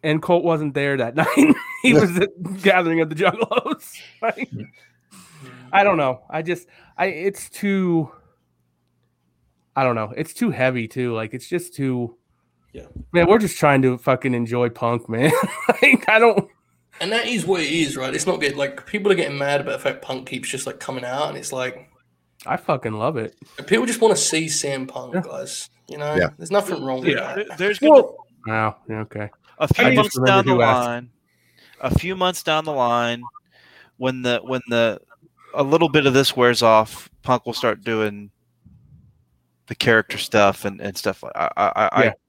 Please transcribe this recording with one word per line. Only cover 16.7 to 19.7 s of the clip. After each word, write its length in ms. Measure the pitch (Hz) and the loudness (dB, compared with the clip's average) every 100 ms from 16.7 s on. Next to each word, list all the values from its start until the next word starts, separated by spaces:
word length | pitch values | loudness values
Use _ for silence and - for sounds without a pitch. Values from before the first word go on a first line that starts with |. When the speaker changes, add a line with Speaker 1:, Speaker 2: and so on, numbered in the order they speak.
| _ _ - | _ _ -10
Speaker 2:
And 100 | 175 | -4
that 140 | 226 226 | -4 -2
is 200 | 240 160 | -4 -2
what 140 | 185 | -2
it 80 | 151 | 0
is, 260 | 165 147 131 | 0 -2 -2
right? 180 | 131 | -6
It's 120 | 131 - | -4 -2
not 140 | 151 | -2
good. 160 | 147 139 | -2 -2
Like, 280 | 139 - - | -6 -6 -8
people 240 | 214 202 | -4 2
are 40 | |
getting 240 | 180 143 139 | 2 0 -4
mad 220 | 143 143 | -2 -2
about 100 | 131 | -2